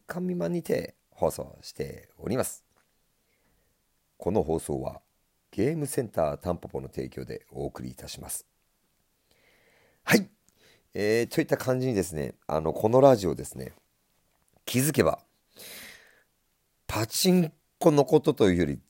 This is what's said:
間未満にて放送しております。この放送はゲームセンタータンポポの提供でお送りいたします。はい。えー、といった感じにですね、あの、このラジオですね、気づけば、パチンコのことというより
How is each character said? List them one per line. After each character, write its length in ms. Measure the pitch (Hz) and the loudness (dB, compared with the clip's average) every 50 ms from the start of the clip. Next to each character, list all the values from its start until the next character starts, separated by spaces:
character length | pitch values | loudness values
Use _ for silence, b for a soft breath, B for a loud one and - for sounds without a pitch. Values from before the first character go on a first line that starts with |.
| _ | _
間 160 | - - 175 | -12 -10 -8
未 140 | 180 180 180 | -6 -6 -4
満 160 | 175 170 170 | -4 -4 -4
に 100 | 175 170 | -4 -4
て 320 | 160 - - - - - - _ _ _ _ | -4 -2 -4 -4 -4 -8 -14 _ _ _ _
放 160 | - - 80 | -2 -2 -2
送 260 | - - 71 - - - | -2 -2 -12 -12 -14 -20
し 100 | - - | -20 -18
て 380 | - - 73 73 - - - _ _ | -10 -10 -10 -10 -10 -16 -18 _ _
お 100 | - - | -12 -6
り 100 | - 117 | -4 -2
ま 60 | 127 - | -2 -4
す。 200 | - - - _ _ _ _ _ _ _ _ _ _ _ _ _ _ _ _ _ _ _ _ _ _ _ _ _ _ _ _ _ _ _ | -4 -6 -14 _ _ _ _ _ _ _ _ _ _ _ _ _ _ _ _ _ _ _ _ _ _ _ _ _ _ _ _ _ _ _
こ 140 | - - 87 | -6 -4 0
の 120 | 101 104 80 | 0 0 0
放 160 | 78 82 78 | 0 -2 -2
送 220 | - - 73 65 | -2 -4 -6 -6
は 200 | 65 67 67 - _ _ _ _ _ _ _ _ _ _ | -6 -8 -10 -12 _ _ _ _ _ _ _ _ _ _
ゲ 180 | - 190 104 143 | -4 -2 0 0
ー 80 | 170 | 0
ム 100 | 160 143 | -2 -6
セ 140 | 135 - 147 | -4 -4 -4
ン 80 | 123 101 | -6 -4
タ 240 | - - 80 73 73 | -2 -2 -2 -2 -2
ー 40 | |
タ 140 | - - 90 | -4 -4 -4
ン 60 | 87 | -4
ポ 100 | - - | -4 -6
ポ 140 | - - 67 | -10 -10 -10
の 80 | 65 67 | -10 -8
提 200 | - 69 65 65 | -10 -8 -8 -8
供 160 | - 65 64 | -8 -12 -12
で 200 | 60 60 - _ _ | -10 -12 -14 _ _
お 140 | - 65 71 | -12 -8 -8
送 180 | - - - 62 | -8 -8 -10 -12
り 60 | 64 | -12
い 60 | 64 | -12
た 120 | - - | -14 -16
し 120 | - - - | -16 -14 -14
ま 100 | 69 71 | -12 -12
す。 160 | - - - _ _ _ _ _ _ _ _ _ _ _ _ _ _ _ _ b b b b b b b b b b b b b b b b | -12 -12 -14 _ _ _ _ _ _ _ _ _ _ _ _ _ _ _ _ b b b b b b b b b b b b b b b b
は 140 | - - | 2 2
い。 120 | 107 95 - _ _ _ _ b b b b b b b b - | 2 2 0 _ _ _ _ b b b b b b b b -6
え 300 | 92 101 104 110 117 117 | -2 0 2 2 2 0
ー、 40 | 117 - | 0 0
と 80 | 165 | -2
い 40 | 147 | 0
っ 20 | |
た 100 | - 139 | 0 -2
感 220 | - - 131 127 127 | -2 0 -2 -2 0
じ 80 | 127 | 0
に 60 | 131 117 | 0 0
で 100 | 95 87 | 0 0
す 100 | - 80 | -2 -4
ね、 220 | 76 69 60 - _ _ | -6 -6 -6 -8 _ _
あ 120 | - 73 80 | -4 -4 -2
の、 140 | 80 80 78 | -2 -2 -4
こ 160 | - - 110 | 0 0 4
の 120 | 120 131 | 6 8
ラ 140 | 139 139 131 | 8 8 8
ジ 120 | 101 95 | 6 2
オ 80 | 82 67 | -2 -2
で 100 | - - | -4 -8
す 100 | - - | -12 -12
ね、 180 | 65 65 - - _ _ _ _ _ _ _ _ _ _ _ _ _ _ _ _ _ - | -14 -14 -14 -16 _ _ _ _ _ _ _ _ _ _ _ _ _ _ _ _ _ -10
気 140 | - - 123 | -2 0 0
づ 120 | 135 156 | 0 2
け 120 | 143 123 92 | 2 4 4
ば、 160 | 73 - - _ _ _ _ _ _ B B B B B B B B B B B B B B B B B _ _ _ _ _ _ _ _ _ _ | 4 2 0 _ _ _ _ _ _ B B B B B B B B B B B B B B B B B _ _ _ _ _ _ _ _ _ _
パ 220 | - - 104 117 | -8 -4 -4 -4
チ 240 | - - - - 185 | -2 -2 0 4 4
ン 200 | 180 180 170 156 - _ _ _ _ - | 4 4 4 2 -2 _ _ _ _ 2
コ 120 | - 165 | 4 6
の 140 | 147 143 139 | 6 6 4
こ 140 | - 156 147 | 6 4 4
と 140 | - 160 127 | 4 4 2
と 160 | - 117 95 | 4 4 4
い 60 | 87 | 4
う 20 | |
よ 80 | 85 85 | 4 2
り 140 | 71 69 - _ | 0 -2 -6 _